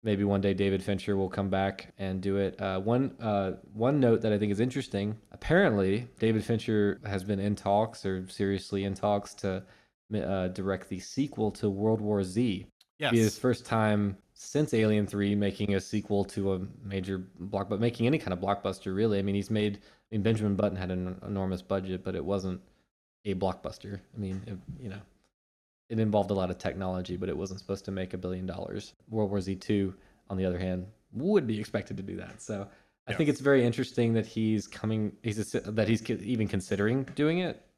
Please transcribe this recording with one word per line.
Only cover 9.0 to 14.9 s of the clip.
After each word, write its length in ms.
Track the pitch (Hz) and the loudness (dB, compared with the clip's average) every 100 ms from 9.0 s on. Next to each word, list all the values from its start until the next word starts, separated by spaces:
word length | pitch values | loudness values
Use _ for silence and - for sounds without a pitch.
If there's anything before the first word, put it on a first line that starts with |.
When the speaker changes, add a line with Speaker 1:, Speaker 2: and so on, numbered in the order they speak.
| 104 101 101 | 0 0 -2
Speaker 1:
to, 280 | - 101 95 95 - _ _ _ | -8 -4 -4 -6 -20 _ _ _
uh, 340 | 107 73 95 92 | -4 -2 -2 -2
direct 400 | 92 95 92 - | -2 -2 -4 -4
the 120 | 92 | -10
sequel 500 | - - 139 - 107 | -8 -4 -4 0 -2
to 160 | 95 104 | 0 -2
World 320 | 98 107 110 | 0 2 2
War 220 | 104 104 | 2 0
Z. 440 | 92 92 123 95 104 _ _ _ | 0 0 0 0 -6 _ _ _
Speaker 2:
Yes. 100 | 147 | 2
Speaker 1:
It'd 40 | 117 | 6
be 40 | |
his 140 | 110 - | 4 4
first 280 | 127 120 - | 0 0 0
time 500 | 113 107 104 101 98 _ | 2 4 4 2 -2 _
since 380 | _ - 143 151 | _ -4 0 2
Alien 320 | 117 110 | 4 4